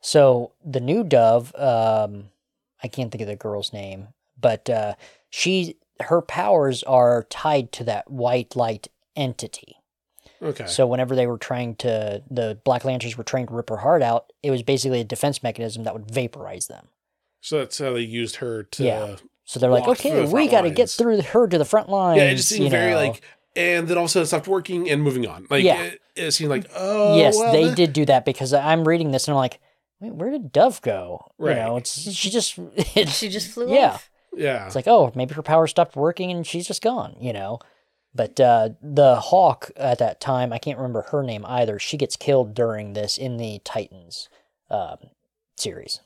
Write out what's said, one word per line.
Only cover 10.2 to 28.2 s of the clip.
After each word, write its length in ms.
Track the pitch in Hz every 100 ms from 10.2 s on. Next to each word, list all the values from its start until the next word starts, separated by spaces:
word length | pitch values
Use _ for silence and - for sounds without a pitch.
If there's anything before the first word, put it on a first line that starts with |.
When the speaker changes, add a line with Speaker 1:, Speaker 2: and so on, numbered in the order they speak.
| _ _
Speaker 2:
Okay. 240 | 151 - 101
Speaker 1:
So 220 | - 127
whenever 280 | 123 127 131
they 120 | 120
were 100 | 117
trying 380 | - 123 120 113
to, 460 | 139 110 107 104 139
the 280 | 123 113 107
Black 200 | - 123
Lanterns 320 | 135 127 117 113
were 80 |
trying 220 | 110 131 120
to 60 |
rip 160 | 117 117
her 80 | 107
heart 240 | 120 170
out, 320 | 120 117 - _
it 80 | 143
was 140 | 131
basically 360 | 117 135 131 123
a 20 |
defense 400 | 110 117 143 139
mechanism 400 | 120 110 113 113
that 100 | 113
would 160 | 110 107
vaporize 560 | 117 120 143 92 90 -
them. 220 | - _ _ _ _ _ _
Speaker 2:
So 180 | - 151
that's 180 | 127 -
how 160 | 139
they 80 | 120
used 360 | 117 117 117 -
her 260 | 123 113
to 200 | 101 -
Speaker 1:
Yeah. 320 | 127 110 104 98 _ _
So 160 | - -
they're 100 | 123
like, 160 | 123 170
Speaker 2:
walk 120 | 247
through 120 | 277
Speaker 1:
"Okay, 80 | 302
Speaker 2:
the 40 | 151
Speaker 1:
we 60 | 220 294
Speaker 2:
front 40 |
Speaker 1:
gotta 180 | 226 175
get 100 | 151
Speaker 2:
lines. 160 | 240 -
Speaker 1:
through 260 | 233 214
her 260 | 160 226 226
to 100 | 170
the 60 | 147
front 240 | 214 208
lines," 280 | 196 185 160
Speaker 2:
Yeah, 120 | 139
it 60 | 131
just 140 | -
seemed 140 | -
Speaker 1:
you 60 | 139
Speaker 2:
very, 200 | 135 -
Speaker 1:
know? 60 | 165
Speaker 2:
like, 240 | 139 113 - _ _ -
and 320 | 175 175 170
then 100 | 175
all 80 | 170
of 40 |
a 20 |
sudden 140 | 185 156
stopped 220 | 160 151
working 420 | 190 165 175 175
and 140 | 143
moving 240 | 147 127 113
on. 180 | 80 95
Like, 140 | 143
Speaker 1:
Yeah. 180 | 185 -
Speaker 2:
it, 160 | 175 - _ -
it 160 | 165
seemed 180 | 143 151
like, 160 | 139 185 -
oh, 420 | 190 214 208 -
Speaker 1:
Yes, 180 | 165 -
Speaker 2:
well, 140 | -
Speaker 1:
they 140 | 156 165
Speaker 2:
that 80 | 160
Speaker 1:
did 180 | 170
do 120 | 147 143
that 200 | 135